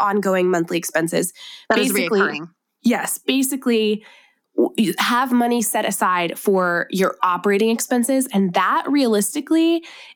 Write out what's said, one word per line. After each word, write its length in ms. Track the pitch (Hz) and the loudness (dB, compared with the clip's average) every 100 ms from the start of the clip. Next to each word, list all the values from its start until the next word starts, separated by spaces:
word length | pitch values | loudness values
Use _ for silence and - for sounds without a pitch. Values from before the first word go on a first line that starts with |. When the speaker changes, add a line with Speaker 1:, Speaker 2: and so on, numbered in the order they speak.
Speaker 1:
ongoing 500 | 202 202 196 190 180 | 0 0 0 2 2
monthly 280 | 175 170 175 | 2 0 -4
expenses. 540 | - 165 165 170 175 - - - - | -2 -2 0 -2 -4 -8 -20 -12 -2
Speaker 2:
That 100 | 220 | 0
is 140 | 254 | 2
Speaker 1:
Basically, 280 | - 175 202 | 0 0 2
Speaker 2:
reoccurring. 280 | 175 147 170 _ _ _ | 2 -2 -12 _ _ _
Speaker 1:
yes, 360 | 233 202 - - | 0 0 -2 -6
basically, 840 | - 262 262 277 254 226 214 214 - - _ _ _ - | -2 0 0 -2 0 2 2 -2 -6 -20 _ _ _ -2
w-, 160 | - - | 0 2
you 160 | 220 - | -2 0
have 340 | 208 240 262 | -2 0 2
money 280 | 247 240 240 | 2 2 0
set 240 | 208 226 | -2 -2
aside 540 | 214 202 202 180 170 - | -2 0 0 0 -2 -2
for 480 | - 190 180 170 - | 0 2 2 -2 -2
your 260 | 185 185 - | 0 0 0
operating 460 | 185 180 202 202 226 | -2 0 0 2 2
expenses, 580 | 226 - 247 233 269 262 | 0 0 0 2 0 0
and 220 | 196 190 | 0 0
that 300 | 185 190 294 - | 0 0 0 0
realistically 960 | 285 254 208 202 294 285 320 330 339 330 - - | 0 2 2 0 -4 0 2 2 0 -4 -20 -20